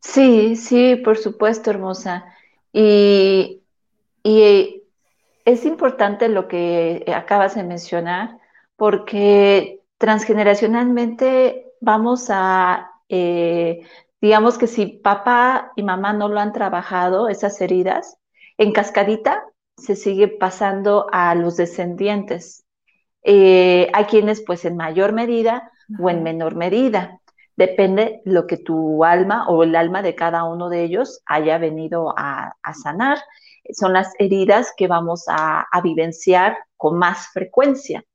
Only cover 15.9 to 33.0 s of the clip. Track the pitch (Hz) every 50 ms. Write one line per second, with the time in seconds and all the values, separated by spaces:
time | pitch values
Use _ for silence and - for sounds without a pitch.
15.9 | 185 185 196 202 214 208 202 208 208 208 208 214 208 226 208 190 - 175 175 -
16.9 | 196 180 180 180 185 185 233 226 202 - - 202 202 - 185 180 185 185 180 185
17.9 | - - - - - _ _ _ _ _ _ _ _ _ 214 214 214 - 202 202
18.9 | - 208 202 196 220 220 220 - 339 415 - - _ _ _ _ _ _ - -
19.9 | 202 190 - 202 196 190 208 208 - - - 185 185 - 214 196 196 196 196 208
20.9 | 202 208 196 - - 185 175 175 170 170 170 170 170 170 175 170 170 - 180 175
21.9 | 175 170 190 202 208 202 196 202 247 269 262 - - _ _ _ _ _ _ _
22.9 | _ _ _ _ _ _ _ - 202 202 190 190 185 185 180 180 180 180 175 -
23.9 | - 202 214 208 - 220 202 208 214 208 214 - 180 170 - 175 175 170 165 160
24.9 | 160 175 190 202 214 220 233 233 240 233 226 226 226 247 240 - _ _ _ _
25.9 | 214 202 175 180 175 170 165 165 165 165 165 160 160 165 170 180 185 226 262 262
26.9 | 214 196 180 - - - _ _ _ _ _ _ _ - 185 185 185 - 196 190
27.9 | 190 196 220 220 - - - 190 190 180 165 180 175 160 - - 165 160 160 156
28.9 | 156 151 160 165 175 180 185 190 202 233 - - 175 165 165 165 165 165 165 170
29.9 | 180 190 202 185 170 - 170 170 165 165 170 165 165 170 175 175 175 175 170 165
30.9 | 170 208 262 - - - _ - 151 156 156 156 156 165 170 160 156 156 160 160
31.9 | - 170 165 156 - - - 143 139 135 - - - _ _ - - 208 - 147
32.9 | 143 180